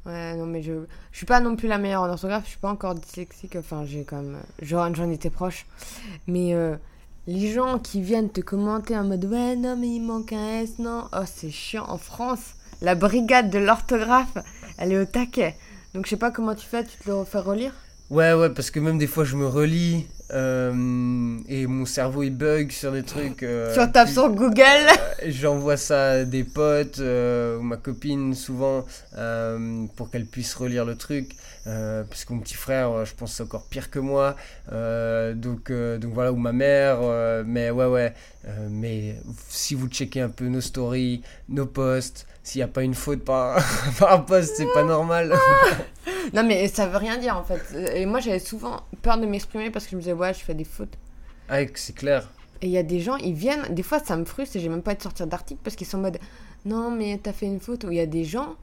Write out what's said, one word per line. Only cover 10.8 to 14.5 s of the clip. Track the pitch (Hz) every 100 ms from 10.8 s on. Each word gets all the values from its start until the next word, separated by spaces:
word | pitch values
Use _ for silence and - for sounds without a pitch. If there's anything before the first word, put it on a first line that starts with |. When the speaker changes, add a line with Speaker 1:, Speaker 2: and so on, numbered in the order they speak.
| 233 233 240
Speaker 1:
Oh, | 185
c'est | 185 - 156
chiant. | 151 - 220 -
En | 175
France, | - - 247 247 - - - -
la | 180
brigade | 180 202 240 226 247 208
de | 202
l'orthographe, | 202 226 - 240 220 254 254 190 -